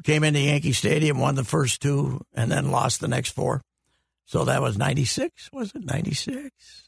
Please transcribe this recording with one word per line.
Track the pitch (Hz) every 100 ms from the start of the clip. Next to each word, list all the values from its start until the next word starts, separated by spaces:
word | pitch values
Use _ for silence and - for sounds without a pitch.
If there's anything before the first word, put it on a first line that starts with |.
came | - 151
into | 151 147
Yankee | 139 147 156
Stadium, | 123 104 151 156 135
won | 139
the | 135
first | 120 156 131 -
two, | 143 143 139 131 - -
and | 117
then | 143 139
lost | 127 127 -
the | -
next | 127 127
four. | - 139 131 - _ _ _ _ _ _
So | 165 135
that | 131
was | 131 101
ninety-six, | 139 139 131 - 330 - -
was | 277 214
it? | 277
Ninety-six, | 175 131 185 - - 262 285 - - -